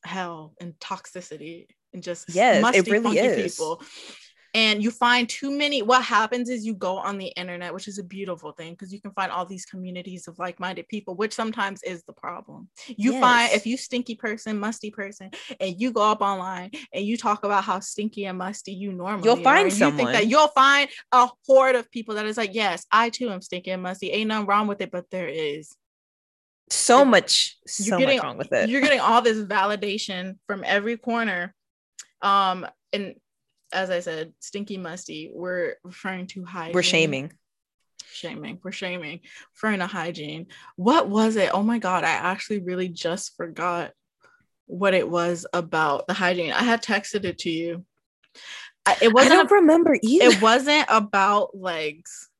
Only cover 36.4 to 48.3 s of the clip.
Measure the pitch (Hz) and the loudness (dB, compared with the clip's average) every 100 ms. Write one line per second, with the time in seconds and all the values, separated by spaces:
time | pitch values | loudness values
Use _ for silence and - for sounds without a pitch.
36.4 | 175 185 165 175 170 165 160 135 147 _ | -14 -12 -4 0 2 2 2 0 -8 _
37.4 | _ _ _ _ _ _ - - 165 220 | _ _ _ _ _ _ -20 -14 -12 -12
38.4 | 151 175 185 190 190 180 151 170 _ - | -14 -14 -14 -10 -8 -8 -10 -14 _ -20
39.4 | - _ 220 202 180 196 165 165 151 156 | -20 _ -2 -2 -4 -4 -8 -8 -10 -12
40.4 | 180 - - - 185 320 - 202 220 220 | -14 -20 -20 -2 2 4 4 2 2 2
41.4 | 185 190 208 233 185 185 160 135 170 196 | 2 2 0 0 0 0 0 0 -2 -4
42.4 | - 208 180 180 185 170 170 185 - _ | -4 -6 -4 -4 -6 -4 -4 -4 -8 _
43.4 | 175 160 170 175 165 _ _ _ _ _ | -12 -6 -4 -4 -6 _ _ _ _ _
44.4 | _ _ _ 175 196 185 151 170 170 170 | _ _ _ -2 2 2 2 0 0 -2
45.4 | - 175 170 170 156 143 - 196 202 180 | -2 -4 -2 0 0 0 -2 0 0 0
46.4 | 165 - 240 233 - 208 208 208 190 170 | -2 -2 0 0 0 -4 -2 -6 -6 -6
47.4 | 180 160 170 170 180 _ _ _ _ | -4 -4 -4 -8 -12 _ _ _ _